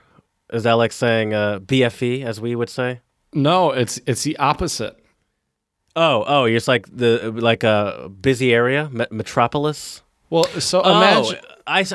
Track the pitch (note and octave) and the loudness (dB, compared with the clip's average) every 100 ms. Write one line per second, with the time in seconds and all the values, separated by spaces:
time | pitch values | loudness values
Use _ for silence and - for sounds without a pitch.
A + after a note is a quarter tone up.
0 | _ _ _ _ _ A#2 A#2 A#2 A2+ - | _ _ _ _ _ -4 2 2 2 0
1 | B2 A2+ A2 G#2+ G#2 G2+ F#2 C3+ A#2+ - | 0 0 0 -2 -2 -4 -2 0 0 0
2 | B2 C3 B2 G#2+ A#2 A#2+ A#2 - B2+ B2 | -4 -4 -6 -8 -6 -4 -6 -4 -6 -6
3 | _ _ _ D3+ C#3+ F#3 E3 B2+ A#2+ - | _ _ _ -2 2 2 2 0 -2 -4
4 | - A#2 D3 D#3 C#3 - F3 - G#2+ - | -4 -4 -4 -2 -2 0 -4 -6 -8 -10
5 | _ _ _ _ _ _ _ _ _ D#3+ | _ _ _ _ _ _ _ _ _ 0
6 | E3 A#2+ A#2 C#3+ A#2+ A#2 - A#2+ - - | 2 2 2 2 4 2 2 0 -2 -2
7 | A#2+ A2+ A2 A2+ A#2 A2+ A2+ G#2 G#2 A1+ | 2 2 -2 0 2 2 2 2 0 -6
8 | D2+ G2 C3+ B2 B2+ A#2 B2 C#3+ D3+ A#2 | -14 -4 -2 2 2 2 2 0 -4 -6
9 | - A2 - - A#2 D3 D3 D3 - - | -6 -6 -4 0 0 0 -4 -6 -12 -18
10 | _ _ _ E3 D#3 C3 - F3+ F#3 G3+ | _ _ _ -2 0 -2 -2 2 4 4
11 | G3 - A2+ - - - - F3 F#3+ | 4 4 0 -6 -14 -18 -4 -2 -2